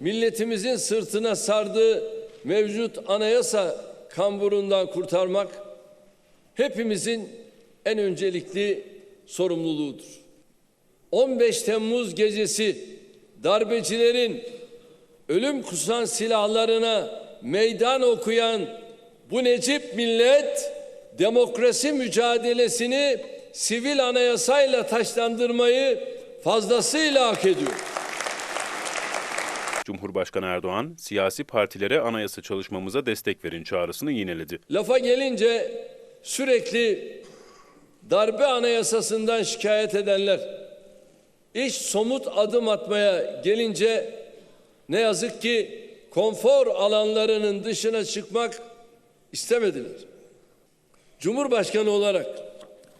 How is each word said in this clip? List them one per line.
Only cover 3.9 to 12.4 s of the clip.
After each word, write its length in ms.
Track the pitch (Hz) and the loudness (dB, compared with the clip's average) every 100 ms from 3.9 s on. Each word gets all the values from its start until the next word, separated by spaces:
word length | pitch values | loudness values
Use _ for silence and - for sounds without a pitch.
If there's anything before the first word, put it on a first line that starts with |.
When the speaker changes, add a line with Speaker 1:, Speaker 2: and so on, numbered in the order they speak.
| - - | -18 -12
Speaker 1:
kamburundan 760 | - 202 202 202 202 196 196 185 | -2 -2 0 0 0 2 0 0
kurtarmak 640 | 180 180 175 185 190 202 - - - - - - _ _ _ _ | -4 -2 0 2 0 -2 -8 -18 -20 -20 -20 -20 _ _ _ _
hepimizin 760 | - 277 208 226 202 220 226 196 - - - _ _ | -2 -2 0 -2 -2 -2 -4 -6 -16 -20 -20 _ _
en 140 | - 220 | -2 0
öncelikli 880 | 202 175 190 180 185 190 202 190 - - - - - | 0 0 -2 -4 -6 -4 -2 -2 -6 -20 -20 -20 -12
sorumluluğudur. 960 | - 180 165 165 151 147 123 - - - _ _ _ _ _ _ _ _ | -4 -2 0 -2 -4 -6 -8 -18 -20 -20 _ _ _ _ _ _ _ _
On 300 | 202 269 247 | 2 2 4
beş 220 | 233 214 | 2 2
Temmuz 520 | - 220 220 240 226 | 0 0 0 0 -2
gecesi 840 | 165 214 208 | 0 0 2